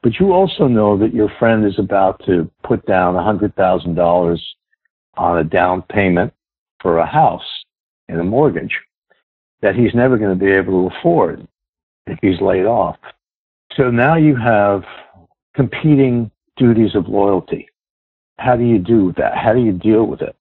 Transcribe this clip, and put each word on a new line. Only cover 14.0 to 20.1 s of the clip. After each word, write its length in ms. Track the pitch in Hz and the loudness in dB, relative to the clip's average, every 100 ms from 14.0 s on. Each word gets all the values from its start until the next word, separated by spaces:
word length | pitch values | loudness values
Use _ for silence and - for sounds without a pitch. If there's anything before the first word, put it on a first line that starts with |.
| 127 165 | 2 4
you 180 | 151 131 | 4 2
have 480 | 117 107 101 101 92 - - _ _ _ _ | 2 2 2 0 -6 -20 -20 _ _ _ _
competing 760 | - 131 - 160 143 135 120 113 _ _ - | -4 -4 0 2 4 2 0 -4 _ _ 0
duties 380 | 123 113 107 | 2 4 2
of 140 | 101 90 | 0 -2
loyalty. 600 | 104 98 95 - 85 - _ _ _ _ _ _ - | 0 2 0 -2 -10 -10 _ _ _ _ _ _ -8
How 180 | 127 123 | -2 0
do 80 | |
you 140 | 120 113 | 2 0
do 340 | 90 113 95 78 | 2 2 2 -2
that? 200 | 58 - | -4 -2
How 160 | - | 0
do 100 | 117 | 0
you 100 | 117 | 0
deal 320 | 90 107 110 | 0 0 2
with 180 | 107 | 0